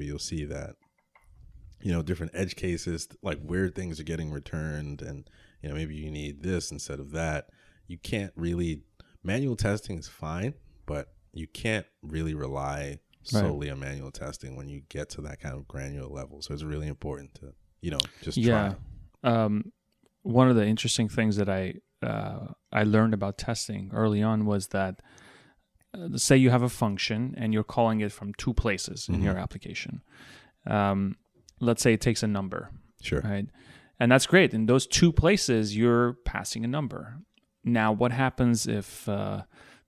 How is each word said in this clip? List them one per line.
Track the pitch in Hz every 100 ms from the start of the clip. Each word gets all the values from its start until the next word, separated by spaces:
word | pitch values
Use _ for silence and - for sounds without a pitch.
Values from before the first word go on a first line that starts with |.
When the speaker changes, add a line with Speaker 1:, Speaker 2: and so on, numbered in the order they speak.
Speaker 1:
You'll | 71 71
see | - 82 73
that, | 73 69 - _ _ _ _ _ - - - - -
you | 104
know, | 85
different | 78 87 80
edge | - 92 -
cases, | 92 85 - 82 - -
like, | 101 73
weird | 76 87 95
things | 92 92 78
are |
getting | 78 82 78
returned, | 73 - 80 78 76 73 71
and, | - 69 69 _ _ _
you | 76
know, |
maybe | 73 80 76
you | 76
need | 76 73 71
this | 85 90 -
instead | 71 - 69
of | 69
that. | 78 82 76 - _ _ _ -
You | 87
can't | - 113 98 -
really, | 85 87 85 78 - _ _ _
manual | 90 110 139 117
testing | 107 104 - 90
is | -
fine, | - 78 82 110 143 - _ -
but | 73 69 _ _
you | - 78
can't | - 117 110 - _
really | 73 78 80
rely | 76 67 69 69 71 71 71 _ _ -
Speaker 2:
Right. | 107
Speaker 1:
solely | 92 73 73
on | 67
manual | 67 69 67
testing | - 67 - 65 65
when | 69
you | 71 71
get | - 73
to | -
that | 73 -
kind | -
of | - 135
granular | 69 69 71 65
level. | 65 65 71
So | -
it's | 73
really | 78 76 76
important | 69 76 69 71 -
to, | 69 - _ _
you | -
know, | 143 - -
just | - 123
Speaker 2:
Yeah. | 117 110 101
Speaker 1:
try. | 90 - - - _ 127 117
Speaker 2:
Um, | 107 104 - - _ _ _ _
one | - 120 127
of | 120
the | 104
interesting | 110 117 - 110
things | 101 110 104
that | 101
I, | 95 92 - - _
uh, | 120 107 101 101 104 - _
I | 110
learned | 107 107 110
about | 107 98 98
testing | - 113 - 101 98
early | 110 110 104
on | 110 110 104
was | 101 95
that, | 98 95 92 - - - - _ _ _ _ _
uh, | - 170 117
say | - 135
you | 127
have | 123
a | 123
function | - 113 98 - 110 127 -
and | 110
you're | 107
calling | 104 - 117 110
it | 104
from | - 101
two | 101 -
places | 117 117 95 - 95 -
in | 87
Speaker 1:
Mm-hmm. |
Speaker 2:
your | 85 92
application. | 92 - - - - - - - - - - _ -
Um, | 107 101 98 98 - _ _ _ _
let's | 120 117
say | 127
it | 110
takes | - 110
a | 107
number. | 101 95 85 - - - _
Speaker 1:
Sure. | - 87
Speaker 2:
Right? | 107 101 101 - - - _ -
And | 120
that's | 131 -
great. | 185 156
In | 110 110
those | 131 -
two | - 170
places, | 156 165 202 - 113 107 104
you're | 117 117 120 123
passing | - 101 95 113
a | 117
number. | 143 139 - - 131 196 _ _ _
Now, | 120 117 110
what | 107 123
happens | 120 131 - 123 113 123
if, | 107 98 - -
uh, | 101 101 101 98 - - -